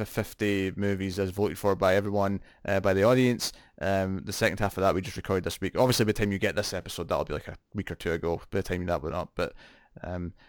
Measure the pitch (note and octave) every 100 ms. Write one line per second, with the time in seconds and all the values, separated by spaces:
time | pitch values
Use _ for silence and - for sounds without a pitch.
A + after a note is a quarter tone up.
0 | G#2 - G#2 - G#2 G2+ F#2+ F#2 G2+ F#2+
1 | F#2+ F#2 F#2+ F#2+ G#2 E2+ G2+ F#2 F#2+ F#2+
2 | G2+ G2+ G2 G2 - _ - G2 F#2+ F#2+
3 | G#2+ B2+ B2+ A#2 - - - - F#2 G2
4 | F#2+ F#2+ - F#2+ A2+ - G2+ - F#2+ E2+
5 | E3+ - - F#2+ E2 - F#2 - B2+ A#2+
6 | G#2+ G#2 G#2 G2 G#2 E2 G2+ F#2 - -
7 | E2+ D#2 D2 D2+ - - _ G#2 - E2
8 | - E2 E2 E2 - G2 - F2+ F2+ E2
9 | C#2+ E2 - - F2 - - - _ -
10 | - F2+ F2 -